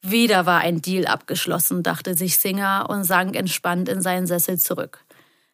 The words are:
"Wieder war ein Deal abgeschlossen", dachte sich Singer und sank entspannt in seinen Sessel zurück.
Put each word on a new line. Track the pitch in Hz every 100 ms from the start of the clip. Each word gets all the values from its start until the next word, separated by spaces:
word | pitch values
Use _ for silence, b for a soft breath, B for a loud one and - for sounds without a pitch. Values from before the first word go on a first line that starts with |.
"Wieder | 185 226 233 196 175
war | 175
ein | 170 170
Deal | 180 185 160
abgeschlossen", | 110 - 185 - 175 - 180
dachte | 175 165 - 175
sich | 185 156
Singer | 202 190 196 196 -
und | 208
sank | 190 185 185 202
entspannt | 190 - 180 175 185
in | 190
seinen | 185 180 185
Sessel | 175 170 180
zurück. | - - - - _ b b b b